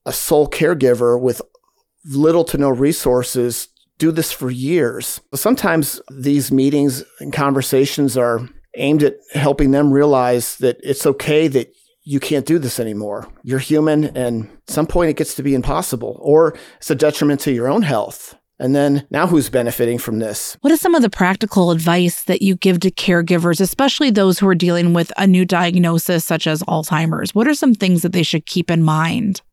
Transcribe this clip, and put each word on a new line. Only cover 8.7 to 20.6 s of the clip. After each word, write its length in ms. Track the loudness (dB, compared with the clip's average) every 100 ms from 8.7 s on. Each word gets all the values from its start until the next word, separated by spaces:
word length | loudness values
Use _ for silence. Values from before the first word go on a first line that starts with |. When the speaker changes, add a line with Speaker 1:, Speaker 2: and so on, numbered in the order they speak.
| -6
Speaker 1:
aimed 280 | 0 2
at 140 | 2 -2 _
helping 380 | -2 0 2 2
them 200 | 2 2
realize 640 | 4 4 4 2 0 -2 -2
that 200 | -2 -2
it's 240 | -4 -2 0
okay 420 | -2 0 2 2
that 240 | 0 -4 _ _ _
you 160 | -6 -6
can't 260 | -2 -4 0
do 100 | 0
this 220 | -2 -6
anymore. 480 | -6 -6 -8 -10 -12 -16
You're 160 | -6 -4
human, 460 | 0 0 2 0 -2 -2
and 320 | -4 -4 -8 -16 -8
at 60 |
some 140 | -4 -2
point 240 | 0 0
it 60 | 0
gets 180 | -4 -4
to 80 |
be 100 | -2
impossible, 640 | -2 -2 -4 -4 -8 -8 -6
or 360 | 2 4 4 0 -18 -12
it's 120 | -4
a 60 | 0
detriment 460 | 0 0 0 0
to 100 | -2
your 160 | -2 0
own 160 | 0
health. 520 | 0 -2 -4 -10 -20 -20 _ -6
And 180 | -2 2
then 300 | 2 0 -2
now 180 | -2 2
who's 220 | 2 0
benefiting 500 | -2 -2 -2 -2 -2
from 200 | -4 -6
this? 380 | -6 -8 -12 -2